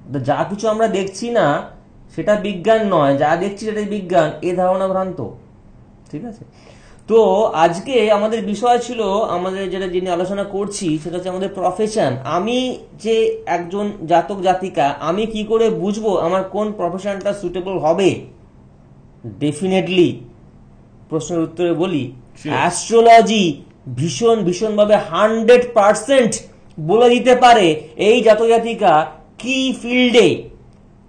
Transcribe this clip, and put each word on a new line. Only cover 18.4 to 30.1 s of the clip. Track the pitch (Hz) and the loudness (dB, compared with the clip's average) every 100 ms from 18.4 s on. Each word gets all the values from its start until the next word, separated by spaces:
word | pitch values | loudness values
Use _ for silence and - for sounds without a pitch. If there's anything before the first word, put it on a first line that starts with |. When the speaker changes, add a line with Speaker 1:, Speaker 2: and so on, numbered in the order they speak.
| - - - _ - - - - 117 98 | -20 -20 -20 _ -20 -20 -20 -18 -18 -6
Speaker 1:
Definitely | 147 147 185 190 165 185 147 - - - - - - - - - - | -6 -4 0 0 0 2 2 0 -14 -20 -20 -20 -20 -20 -20 -20 -8
প্রশ্নের | 160 156 170 | -8 -4 -4
উত্তরে | 160 - 175 | -4 -2 -2
বলি, | 156 185 151 120 - - - | 0 -2 -2 -6 -12 -20 -14
Speaker 2:
Sure। | 156 | -6
Speaker 1:
অ্যাস্ট্রোলজি | 127 165 - - 226 233 226 196 220 170 - - _ 131 123 | -2 -2 -2 0 2 6 6 6 2 0 -2 -12 _ -12 -6
ভীষণ, | 165 - 233 220 | -4 0 0 2
ভীষণভাবে | 180 175 220 208 208 196 | 0 -2 -4 0 2 2
হান্ড্রেড | 151 170 220 226 220 247 240 | 0 0 0 0 4 4 4
পার্সেন্ট | 214 202 214 - 269 226 - - - - - | 2 4 2 2 2 2 -2 -12 -20 -20 -10
বলে | 156 220 247 | 0 4 4
দিতে | 240 240 | 4 4
পারে | 247 247 226 170 151 - - | 6 6 6 4 0 -6 -2
এই | 196 240 | 2 4
জাতক | 220 214 226 | 6 4 4
জাতিকা | 226 233 208 196 156 160 - - - | 2 0 0 4 4 2 -8 -20 -12
কি | 247 262 262 202 | -6 -2 -2 -4
ফিল্ডে, | 233 247 247 | -2 2 4